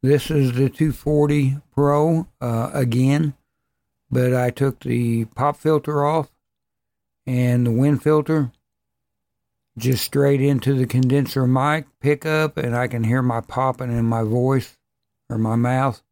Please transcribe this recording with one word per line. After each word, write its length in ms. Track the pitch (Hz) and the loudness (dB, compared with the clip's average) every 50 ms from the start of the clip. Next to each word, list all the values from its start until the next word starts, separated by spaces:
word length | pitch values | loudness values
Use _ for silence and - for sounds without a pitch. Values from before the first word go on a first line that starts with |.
This 300 | - 131 143 143 - - | 2 2 2 2 0 0
is 220 | 160 147 139 131 | 0 0 0 0
the 180 | 120 123 135 131 | 0 0 0 -2
two 220 | - - 156 156 | 0 0 -2 -2
forty 640 | - - - 147 151 147 147 147 147 147 139 135 135 143 - _ | -2 -4 -4 -2 0 2 2 2 2 2 0 0 -2 -4 -8 _
Pro, 560 | _ - 143 143 143 147 151 165 165 160 170 - _ _ | _ 0 0 2 2 2 2 2 0 0 -2 -6 _ _
uh, 300 | - 120 117 113 117 - | -6 -4 -2 -2 -4 -4
again, 600 | - 143 131 123 117 123 127 135 139 147 160 147 139 _ _ _ _ _ _ _ _ _ _ _ _ _ _ _ | -2 -2 -2 0 0 2 2 2 2 2 0 -2 -4 _ _ _ _ _ _ _ _ _ _ _ _ _ _ _
but 220 | 127 127 127 127 | -2 0 2 2
I 180 | 127 127 123 123 | 2 2 0 -2
took 300 | 120 - 135 139 - _ | -2 0 -2 -2 -2 _
the 440 | - 131 120 120 120 117 117 113 113 | -6 -4 -2 -2 0 0 0 -2 -2
pop 320 | 110 _ - 131 147 147 | -4 _ -2 -2 -2 -2
filter 480 | - - 156 156 151 143 - 151 143 143 | -2 -2 0 0 0 0 -2 -2 0 0
off 260 | 147 156 160 143 - _ _ _ _ _ _ _ _ _ _ _ _ _ _ _ _ _ _ _ | 0 0 0 -4 -6 _ _ _ _ _ _ _ _ _ _ _ _ _ _ _ _ _ _ _
and 400 | - 127 123 127 123 123 123 123 | -4 -2 0 0 2 2 2 0
the 60 | 120 | 0
wind 300 | 113 117 131 147 147 135 | 0 2 2 2 0 0
filter 500 | - 151 156 156 147 - 160 160 143 123 _ _ _ _ _ _ _ _ _ _ _ _ _ _ _ _ _ _ _ _ _ _ _ _ _ 117 | 0 2 2 2 2 0 0 0 0 -2 _ _ _ _ _ _ _ _ _ _ _ _ _ _ _ _ _ _ _ _ _ _ _ _ _ -6
just 260 | 113 127 131 110 - | -2 -2 -2 -2 -4
straight 360 | - - 139 143 143 143 135 | -4 0 0 2 2 2 2
into 340 | 131 143 143 127 - 131 139 | 2 2 0 0 0 0 0
the 120 | 131 131 | 0 -2
condenser 600 | 123 - 127 131 127 131 143 135 127 - 131 131 | 0 0 0 2 2 2 0 0 0 -2 0 0
mic 400 | 127 127 131 131 147 151 156 143 _ _ _ | 2 2 2 2 0 -2 -2 -4 _ _ _
pickup, 560 | - 143 147 143 - 160 156 156 156 151 - | -2 0 0 0 -2 -2 0 0 0 -2 -2
and 200 | - 135 123 117 | -4 -4 -2 -2
I 120 | 120 127 123 | -2 -2 -2
can 160 | 123 120 113 | -2 -2 0
hear 180 | 110 120 131 | 0 0 2
my 180 | 127 127 117 117 | 0 0 -2 -2
popping 500 | - - - 123 131 131 131 - 135 123 | -6 -6 -4 -2 -2 -2 -2 -4 -6 -4
in 140 | 117 117 117 | -2 -2 0
my 180 | 113 113 113 | 0 0 -2
voice 540 | 113 107 110 123 123 131 135 131 - - - _ _ _ _ _ _ _ _ _ _ _ | -2 -2 0 0 0 2 0 0 -2 -4 -16 _ _ _ _ _ _ _ _ _ _ _
or 80 | 127 110 | -4 -2
my 180 | 110 110 113 | -2 0 0
mouth. 460 | 117 120 123 127 127 135 135 113 - _ _ | 0 0 0 0 0 0 -2 -2 -6 _ _